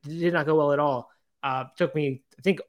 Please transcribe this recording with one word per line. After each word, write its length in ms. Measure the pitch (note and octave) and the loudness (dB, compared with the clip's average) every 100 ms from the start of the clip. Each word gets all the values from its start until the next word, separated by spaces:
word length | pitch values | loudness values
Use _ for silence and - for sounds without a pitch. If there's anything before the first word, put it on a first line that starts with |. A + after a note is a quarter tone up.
did 280 | C#3+ E3 E3+ | -12 -2 0
not 140 | E3+ D3 | 0 2
go 80 | |
well 180 | D#3 C#3+ | 2 4
at 60 | C#3+ | 2
all. 320 | D3 B2+ - _ _ - | 2 0 -6 _ _ -8
Uh, 220 | C#3 C3 C3 - | -4 -4 -6 -4
took 180 | E3+ | -2
me, 280 | D#3+ C#3+ C3 _ - | 0 -2 -4 _ -4
I 40 | |
think, 180 | F3 F3+ | -2 -2